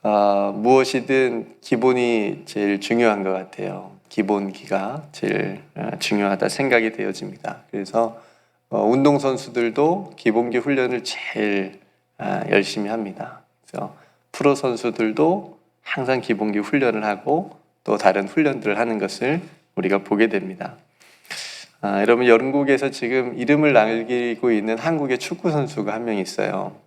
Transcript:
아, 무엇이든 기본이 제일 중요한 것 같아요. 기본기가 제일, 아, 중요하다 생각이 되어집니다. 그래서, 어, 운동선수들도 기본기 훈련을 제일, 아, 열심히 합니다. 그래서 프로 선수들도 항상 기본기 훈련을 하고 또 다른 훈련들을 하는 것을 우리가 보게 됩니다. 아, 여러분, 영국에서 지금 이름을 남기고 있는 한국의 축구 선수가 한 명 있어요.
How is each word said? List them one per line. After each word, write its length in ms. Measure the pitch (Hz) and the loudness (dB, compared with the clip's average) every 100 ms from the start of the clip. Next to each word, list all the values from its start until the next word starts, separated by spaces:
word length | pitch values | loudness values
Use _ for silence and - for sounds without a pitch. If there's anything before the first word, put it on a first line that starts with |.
아, 480 | 107 104 101 101 101 101 | 2 4 4 2 0 0
무엇이든 1000 | 113 131 131 131 120 135 127 117 - - | 4 6 4 -2 0 2 2 -2 -8 -16
기본이 840 | - 123 127 127 120 117 104 98 - | -4 2 2 2 2 2 0 -6 -8
제일 340 | 107 101 101 | -4 -2 -2
중요한 420 | - 117 117 101 | 0 2 4 2
것 100 | 95 | -2
같아요. 600 | 95 92 - 101 95 95 98 _ | -4 -6 -10 -8 -8 -14 -20 _
기본기가 1000 | - 98 104 98 92 - 95 101 147 151 | -4 0 0 -2 -8 -4 -4 -4 -8 -14
제일, 480 | - 101 101 104 95 - | -8 -4 -2 -4 -8 -14
아, 240 | - - - | -10 -8 -6
중요하다 500 | - 104 101 98 101 | -2 0 0 0 -2
생각이 440 | - 139 120 110 | -2 2 2 2
되어집니다. 720 | - 101 95 101 95 - - _ | -4 -6 -6 -10 -10 -12 -12 _
그래서, 480 | 98 98 113 113 113 - _ _ _ _ | -10 -4 0 -2 -4 -20 _ _ _ _
어, 120 | 110 104 | 0 2
운동선수들도 1300 | 127 143 143 135 127 - 120 117 113 147 190 190 - | 4 4 2 0 -4 -6 -4 -2 0 0 0 -6 -4
기본기 400 | 120 110 120 120 | 0 0 0 -2
훈련을 480 | 139 139 127 123 | 0 0 0 -2
제일, 760 | 117 - - 110 104 101 95 - _ _ _ _ | -6 -10 -8 -4 0 0 -4 -10 _ _ _ _
아, 280 | 101 98 - | -6 -4 2
열심히 400 | 101 98 113 104 | 2 2 -4 -4
합니다. 540 | 113 101 92 98 - _ _ _ | -4 -6 -10 -14 -16 _ _ _
그래서 280 | - 101 - _ _ _ | -10 -10 -12 _ _ _
프로 220 | - 143 | 0 2
선수들도 1040 | 135 131 113 123 - 110 107 156 196 190 - _ _ | 2 0 -2 -4 0 -2 2 2 2 -4 -20 _ _
항상 400 | - - 127 131 | -10 -6 0 -2
기본기 380 | 123 104 107 104 | 0 -2 0 -2
훈련을 440 | 101 143 131 110 | 0 0 2 0
하고 540 | 107 101 - 156 196 - _ _ | -2 -4 0 -2 -2 -14 _ _
또 140 | - 104 | -2 2
다른 280 | 98 101 98 | 4 4 0
훈련들을 520 | - 147 127 107 101 | 0 0 0 -2 0
하는 200 | 117 107 | 0 -2
것을 440 | 95 - 127 165 - - _ | -4 -4 -2 -2 -4 -20 _
우리가 240 | - 92 98 | -4 0 0
보게 300 | - 104 110 | 0 2 2
됩니다. 480 | 104 95 92 - - _ _ - _ - - - - - _ | 0 -6 -10 -12 -14 _ _ -20 _ -16 -14 -12 -16 -20 _
아, 180 | 101 101 | -4 0
여러분, 260 | 104 120 123 | 4 6 8
영국에서 640 | 113 131 143 139 135 139 | 6 6 0 2 2 2
지금 460 | - 120 131 123 117 | -4 -2 0 -2 -4
이름을 380 | - 147 151 | 2 4 6
남기고 760 | 127 110 113 113 123 120 113 123 | 6 6 0 -2 -2 -2 0 2
있는 280 | 107 107 113 | 2 2 -2
한국의 400 | 147 160 139 123 | 0 -2 0 -2
축구 320 | - 175 180 | -2 -4 0
선수가 420 | 151 135 139 101 | 0 -2 -4 -4
한 140 | 110 117 | -4 -2
명 100 | 104 | -2
있어요. 580 | 92 - 101 98 98 - | -2 -2 -2 -2 -6 -12